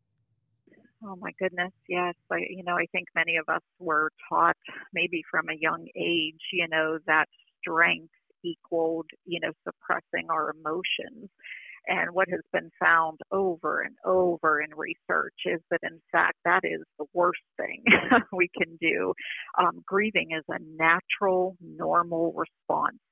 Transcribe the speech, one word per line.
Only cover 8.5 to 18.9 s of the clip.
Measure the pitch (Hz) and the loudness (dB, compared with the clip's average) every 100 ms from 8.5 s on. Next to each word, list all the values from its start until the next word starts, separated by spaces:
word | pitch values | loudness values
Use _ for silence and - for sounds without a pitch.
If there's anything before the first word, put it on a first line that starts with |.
| 160 _ 170 165 165 160 - | -10 _ 0 0 -2 -6 -14
you | - 175 | -10 -6
know, | 160 160 | -6 -8
suppressing | - - - - - 175 165 | -12 -10 -4 -4 -2 -6 -2
our | 160 151 | -2 -2
emotions. | 156 156 165 180 - - - 196 _ - - - - - | -6 -6 -4 -4 -6 -8 -14 -20 _ -18 -16 -16 -12 -4
And | 175 170 | -2 -2
what | 175 190 | 0 0
has | 175 - | -2 -4
been | 175 165 - | -4 -6 -2
found | 170 165 160 156 - | 4 4 2 -4 -4
over | 196 190 165 156 - | -2 0 -2 -2 -2
and | - - | -4 -4
over | - 185 180 170 160 151 | 2 4 4 2 2 2
in | 151 151 | 0 -6
research | 175 165 - 175 151 - | -8 -8 -2 -2 -2 -6
is | 185 175 - | -4 -4 -2
that, | 165 | -4
in | 170 165 _ | -4 -12 _
fact, | 165 175 - | 2 2 0
that | 175 185 | 2 2
is | 180 160 160 - | 2 -4 -8 -12
the | 151 | -6
worst | 180 175 180 - - | 0 2 0 -6 -10
thing | - - - | -8 -4 2
<laughs> | - - 247 - | 2 4 2 2
we | 185 180 - | 0 0 0
can | 165 165 | -6 -2
do. | 165 | -2